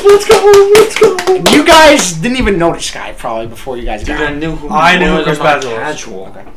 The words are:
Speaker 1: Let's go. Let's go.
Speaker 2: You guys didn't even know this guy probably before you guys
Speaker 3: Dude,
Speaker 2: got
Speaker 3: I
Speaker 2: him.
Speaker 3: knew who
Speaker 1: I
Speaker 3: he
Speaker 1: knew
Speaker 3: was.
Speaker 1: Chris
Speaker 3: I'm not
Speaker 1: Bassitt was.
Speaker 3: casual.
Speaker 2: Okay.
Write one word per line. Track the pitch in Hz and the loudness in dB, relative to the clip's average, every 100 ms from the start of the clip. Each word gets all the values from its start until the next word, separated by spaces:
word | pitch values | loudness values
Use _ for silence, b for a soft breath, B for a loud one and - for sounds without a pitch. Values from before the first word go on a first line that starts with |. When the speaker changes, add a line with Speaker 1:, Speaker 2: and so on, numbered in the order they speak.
Speaker 1:
Let's | 403 403 - | 4 4 4
go. | 415 403 403 403 427 | 4 6 6 6 4
Let's | 440 - | 2 2
go. | 415 370 - 370 170 | 0 0 -2 0 2
Speaker 2:
You | 285 339 | 2 4
guys | 311 311 294 - | 6 6 4 0
didn't | 160 233 254 | -4 -4 -2
even | 220 175 | -2 0
know | 170 | -2
this | 139 - | -4 -10
guy | - 101 | -12 -14
probably | - 127 113 113 | -12 -8 -8 -10
before | 113 135 120 | -12 -12 -8
you | 117 | -8
guys | 107 | -6
Speaker 3:
Dude, | 147 151 | -6 -4
Speaker 2:
got | |
Speaker 3:
I | 147 | -6
Speaker 2:
him. | 143 | -6
Speaker 3:
knew | 160 160 | -8 -8
who | - | -4
Speaker 1:
I | 151 170 | 0 2
Speaker 3:
he | 180 | 2
Speaker 1:
knew | 180 170 | 0 -2
Speaker 3:
was. | 151 | -2
Speaker 1:
Chris | 151 | -2
Speaker 3:
I'm | 151 | -2
not | 143 | -2
Speaker 1:
Bassitt | 131 | -4
was. | 113 | -8
Speaker 3:
casual. | 143 151 113 95 95 | -8 -10 -12 -14 -16
Speaker 2:
Okay. | 95 - | -18 -20